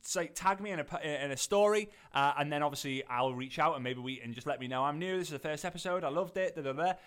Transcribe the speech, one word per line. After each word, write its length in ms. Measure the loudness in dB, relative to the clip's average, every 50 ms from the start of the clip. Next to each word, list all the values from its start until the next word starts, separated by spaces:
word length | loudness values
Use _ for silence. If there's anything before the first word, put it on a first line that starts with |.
say, 260 | -10 -4 -2 -2 -2 -2
tag 320 | -4 0 2 2 2 2
me 100 | 0 -4
in 80 | -4 -4
a 60 | -4
p-, 200 | -4 -6 -4 -2
in 280 | -2 -2 -2 -2 -2
a 40 | -2
story, 540 | -2 0 4 6 6 8 8 6 4 2 -2 -6 -18 -10 -2 2
uh, 200 | 4 4 4 4 2
and 140 | 2 2
then 100 | 2 2
obviously 400 | 2 2 0 -2 -4 -2 -2 -2 -2
I'll 280 | -2 0 2 2 2 2
reach 240 | -2 -6 -4 0 2
out 160 | 2 2 2
and 80 | 0
maybe 180 | -2 -4 -4 -4
we, 200 | -4 -6 -6 -6
and 120 | -8 -10
just 140 | -10 -6 -4
let 140 | -4 -4 -4
me 80 | -4 -4
know, 160 | -2 0 0
"I'm 160 | 0 0 -2
new, 180 | -2 -2 -2 -2
this 80 | -2
is 60 | -4
the 80 | -6 -6
first 240 | -4 -4 -4 -4 -4
episode, 400 | -6 -6 -6 -4 -2 -2 0 0
I 40 | 0
loved 280 | 0 0 -2 -2 -2
it, 180 | -2 -2 -2 -2
da, 80 | -4
da, 100 | -4 -4
da," 200 | -2 0 0 0 0 -2 -6